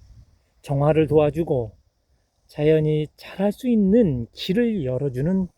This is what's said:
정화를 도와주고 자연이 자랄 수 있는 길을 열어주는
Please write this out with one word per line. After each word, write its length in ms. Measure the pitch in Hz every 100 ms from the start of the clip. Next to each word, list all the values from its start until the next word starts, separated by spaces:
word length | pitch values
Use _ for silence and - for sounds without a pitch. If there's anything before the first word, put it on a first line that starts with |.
| - - - _ _ _
정화를 460 | - 139 147 156 147
도와주고 680 | 151 147 143 160 135 110 - _ _ _ _ _ _ _
자연이 580 | - 151 160 151 151 151 _
자랄 340 | - - 202
수 160 | - 254
있는 600 | 226 196 226 196 127 117
길을 520 | - - 185 240 208
열어주는 640 | 127 127 143 123 151 190 180